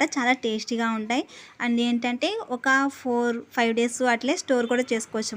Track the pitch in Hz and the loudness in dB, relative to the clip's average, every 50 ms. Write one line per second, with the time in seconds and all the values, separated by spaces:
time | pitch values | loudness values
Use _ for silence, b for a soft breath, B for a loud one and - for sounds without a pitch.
0 | 294 320 - 285 240 247 254 254 - 226 214 214 - - 240 226 233 226 226 220 | 0 0 0 0 2 2 2 2 0 -2 -2 -2 -4 -4 -2 -2 0 0 -2 -2
1 | 214 214 240 269 359 B B B B B B - 240 240 240 233 240 240 240 233 | -2 -2 -2 -2 -2 B B B B B B -6 -2 0 2 2 2 2 2 0
2 | 240 247 247 247 294 349 415 453 427 - 247 240 - 269 262 269 277 277 - - | 0 -2 -2 -2 -2 -2 -2 -4 -6 -6 -6 -2 2 4 4 4 4 0 -2 -4
3 | - 254 240 240 240 240 233 233 - - - 247 233 226 226 233 233 240 233 - | -4 -2 0 2 2 0 -2 -4 -6 -6 -2 0 2 2 2 2 0 0 0 0
4 | 254 247 240 233 - 254 330 370 - - 262 240 240 233 247 247 247 - 240 220 | 2 2 2 2 0 0 -2 0 0 2 2 2 2 2 2 0 0 0 -2 -4
5 | - - - 220 220 - 220 | -4 -4 -4 -4 -4 -4 -6